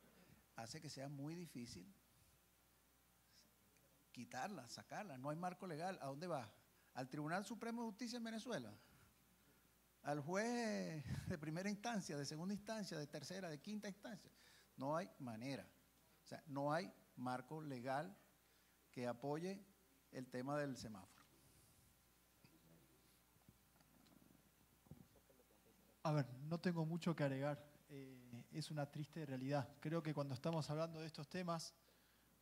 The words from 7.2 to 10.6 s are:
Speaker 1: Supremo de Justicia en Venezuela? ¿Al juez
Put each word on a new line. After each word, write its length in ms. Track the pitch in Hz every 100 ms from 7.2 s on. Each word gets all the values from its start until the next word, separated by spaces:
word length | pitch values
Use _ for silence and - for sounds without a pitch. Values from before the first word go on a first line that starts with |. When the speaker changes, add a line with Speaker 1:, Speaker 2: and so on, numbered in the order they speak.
| 151 180 208
Speaker 1:
Supremo 360 | 226 226 233
de 60 | 226
Justicia 300 | 196 240 240
en 60 |
Venezuela? 480 | 226 220 254 190 113 98 - - - - - - - - - - - -
¿Al 180 | 143 147
juez 840 | 143 185 233 240